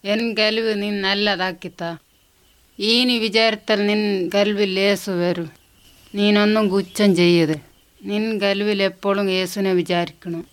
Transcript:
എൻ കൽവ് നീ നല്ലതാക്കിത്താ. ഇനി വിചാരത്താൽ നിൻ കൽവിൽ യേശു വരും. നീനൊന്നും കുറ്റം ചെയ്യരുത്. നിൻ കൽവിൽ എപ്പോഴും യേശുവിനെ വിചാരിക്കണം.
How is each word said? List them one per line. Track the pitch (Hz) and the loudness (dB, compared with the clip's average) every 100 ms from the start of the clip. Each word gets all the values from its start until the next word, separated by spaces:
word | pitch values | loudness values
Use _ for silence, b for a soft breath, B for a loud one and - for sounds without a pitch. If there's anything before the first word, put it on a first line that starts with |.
എൻ | 196 214 233 214 | -2 -2 -2 0
കൽവ് | 214 220 226 208 | 0 0 -2 -2
നീ | 208 202 196 | -4 -2 -2
നല്ലതാക്കിത്താ. | 196 208 190 185 180 180 - 170 165 _ _ _ _ _ _ _ - | 0 0 -2 -4 -6 -14 -10 -10 -10 _ _ _ _ _ _ _ -6
ഇനി | 208 233 254 240 | 0 2 2 0
വിചാരത്താൽ | 220 220 226 214 - 208 208 | 0 2 2 0 -2 0 2
നിൻ | 208 208 196 175 | 0 0 -2 0
കൽവിൽ | 202 202 208 202 185 | 0 0 0 0 2
യേശു | 196 190 - 180 | 0 0 -2 -2
വരും. | 175 175 160 - _ _ _ _ - | 0 -2 -6 -12 _ _ _ _ -12
നീനൊന്നും | 202 208 208 208 214 208 | 0 4 4 4 2 2
കുറ്റം | 196 185 - 202 170 | 0 -2 2 2 4
ചെയ്യരുത്. | 175 170 160 156 - _ _ _ | 4 4 2 -2 -8 _ _ _
നിൻ | 196 208 220 214 | -6 -4 -2 -2
കൽവിൽ | 202 196 208 202 | -2 0 -2 0
എപ്പോഴും | 190 185 202 196 196 | -2 -2 -2 -2 0
യേശുവിനെ | 185 185 202 190 | -2 -4 -2 0
വിചാരിക്കണം. | 185 170 175 170 - 175 170 - | 0 0 -2 -4 -10 -10 -10 -12